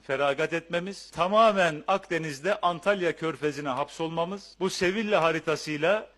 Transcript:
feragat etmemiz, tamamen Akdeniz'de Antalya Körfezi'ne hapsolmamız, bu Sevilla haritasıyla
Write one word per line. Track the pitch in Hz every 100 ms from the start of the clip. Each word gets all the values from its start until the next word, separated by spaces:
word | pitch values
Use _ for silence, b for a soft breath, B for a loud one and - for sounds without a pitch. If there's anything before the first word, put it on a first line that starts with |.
| -
feragat | 135 143 139 156
etmemiz, | 165 165 175 185 196 -
tamamen | 156 180 214 226 196 175 151 -
Akdeniz'de | 190 - 170 160 135 175 202
Antalya | 175 170 196 202 175 151
Körfezi'ne | 160 135 147 139 147
hapsolmamız, | 127 143 - 160 165 170 196 - -
bu | 180
Sevilla | - 180 202 208 190
haritasıyla | 165 160 165 147 156 151 160 214 -